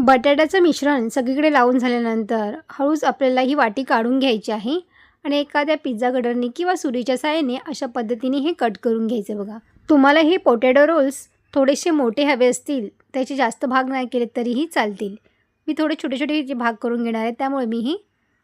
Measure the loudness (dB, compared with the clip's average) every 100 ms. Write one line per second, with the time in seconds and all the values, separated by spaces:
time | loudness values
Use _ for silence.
0 | 4 4 4 2 2 4 2 2 0 0
1 | 0 -2 -2 2 2 4 4 2 2 0
2 | 0 -2 -2 -2 -2 -8 -14 -2 0 0
3 | 0 0 0 2 2 2 0 0 -2 0
4 | 2 0 2 0 -2 -6 -4 -6 -6 _
5 | _ _ -4 -4 -2 -2 0 -2 -4 -2
6 | -2 0 -2 -2 -4 -4 -4 -2 -2 -4
7 | -2 -2 -2 -2 -2 -4 -8 -10 -8 -6
8 | -6 -4 -2 -2 -2 -2 -4 -2 -2 -2
9 | -2 -4 -6 -8 -8 -12 _ _ 2 4
10 | 6 6 4 4 2 4 4 6 4 4
11 | 0 -2 -18 _ _ 0 2 2 0 0
12 | 0 0 0 4 2 0 -4 -6 -6 _
13 | _ -6 -6 -2 -2 -2 -2 0 -2 -4
14 | -4 -4 -4 -4 -2 -2 -2 -2 -2 -4
15 | -10 -12 _ _ _ _ -8 -2 -2 -2
16 | -4 -4 -2 -2 -4 -4 -4 -2 -4 -2
17 | -2 -2 -4 -4 -4 -2 -4 -4 -4 -6
18 | _ _ _ _